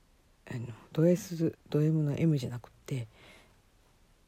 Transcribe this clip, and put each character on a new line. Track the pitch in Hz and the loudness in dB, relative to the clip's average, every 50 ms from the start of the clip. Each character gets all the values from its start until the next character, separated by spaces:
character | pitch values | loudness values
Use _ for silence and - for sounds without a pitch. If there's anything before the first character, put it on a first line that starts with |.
| _ _ _ _ _ _ _ _ - - | _ _ _ _ _ _ _ _ -14 -12
あ | 123 | -10
の、 | 123 113 120 110 - - - | -10 -10 -10 -12 -16 -16 -6
ド | - 156 160 | 0 4 4
S、 | 175 180 170 - - 170 160 165 156 - _ _ - | 4 4 4 0 -8 -4 -2 -2 -2 -4 _ _ -2
ド | - 147 | 0 2
M | 151 160 160 156 151 | 2 2 2 2 0
の | 143 139 | 0 0
M | - 165 165 151 | 0 2 2 2
じ | 139 120 | 0 -2
ゃ | 123 | -6
な | 123 117 | -8 -10
く | - - _ _ - | -14 -16 _ _ -10
て、 | - 131 127 113 - - - - - - - - _ _ _ _ _ _ _ _ _ _ _ _ _ _ _ _ | -8 -8 -8 -8 -10 -14 -20 -20 -20 -20 -20 -20 _ _ _ _ _ _ _ _ _ _ _ _ _ _ _ _